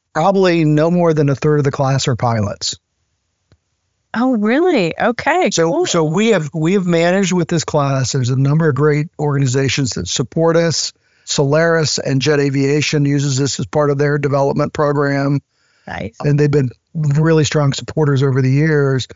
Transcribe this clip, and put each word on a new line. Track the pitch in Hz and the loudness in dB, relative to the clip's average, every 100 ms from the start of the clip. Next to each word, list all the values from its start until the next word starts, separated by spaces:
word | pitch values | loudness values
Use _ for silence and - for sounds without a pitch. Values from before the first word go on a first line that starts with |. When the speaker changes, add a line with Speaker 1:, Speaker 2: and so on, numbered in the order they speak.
| _ | _
Speaker 1:
Probably | 160 175 196 190 170 151 | -2 2 2 2 2 2
no | 151 160 | 2 2
more | 175 170 | 2 2
than | 156 143 | 2 0
a | 135 | 0
third | 151 147 | 0 2
of | |
the | 139 | 0
class | - 135 135 - | 0 0 0 0
are | 120 | -2
pilots. | 120 113 101 - - - _ _ _ _ _ _ _ _ _ _ _ _ _ | 0 0 -2 -4 -8 -10 _ _ _ _ _ _ _ _ _ _ _ _ _
Speaker 2:
Oh, | 220 254 233 | -2 0 0
really? | 208 262 370 294 165 - | 0 2 2 2 0 0
Okay, | 202 240 - 339 302 | -2 -2 -2 0 0
Speaker 1:
So, | - 165 | 0 0
Speaker 2:
cool. | 302 359 | 0 0
Speaker 1:
so | 175 156 | 0 0
we | 165 220 | 0 2
have, | 196 151 | 0 -2
we | 165 160 | -4 0
have | 202 180 | 0 0
managed | 170 170 190 190 | 2 2 2 0
with | 180 165 | 0 0
this | 165 - | -2 -2
class. | 151 139 135 131 | -2 0 -2 -2
There's | 139 123 | -2 -2
a | 131 | 0
number | 139 151 160 | 2 2 2
of | 135 | 2
great | 151 147 151 - | 2 2 -2 -4
organizations | 147 139 139 131 135 - 131 | -4 0 0 0 -2 -2 -4
that | - 87 | -4 -6
support | - 135 - 165 165 | -6 -4 0 2 2
us. | 170 - - - _ _ - | 0 -2 -6 -10 _ _ -8
Solaris | - 139 151 165 165 151 - | -2 0 2 2 2 0 -4
and | - 135 | -2 -2
Jet | 131 147 | 0 2
Aviation | 143 139 139 151 139 156 | 0 0 0 0 0 0
uses | 143 143 143 131 | 0 0 0 -2
this | 139 - | -2 -4
as | 117 | -4
part | 156 147 | 0 0
of | 139 | 0
their | 147 147 | 0 0
development | 143 139 139 147 147 | 0 0 0 0 -4
program. | - 147 143 139 139 139 143 - _ _ _ - | -2 0 0 0 0 0 -2 -4 _ _ _ -14
Speaker 2:
Nice. | 85 101 - | -10 -10 -6
Speaker 1:
And | 151 147 | -2 2
they've | 147 | 2
been | 147 123 - _ | 2 0 -6 _
really | 165 151 143 156 160 | -6 -2 0 2 2
strong | 147 156 143 | 2 0 0
supporters | - 120 - 147 139 | -2 -6 -2 0 0
over | 139 131 | 0 0
the | 131 | 2
years. | 135 160 147 139 131 - | 2 2 2 0 -2 -6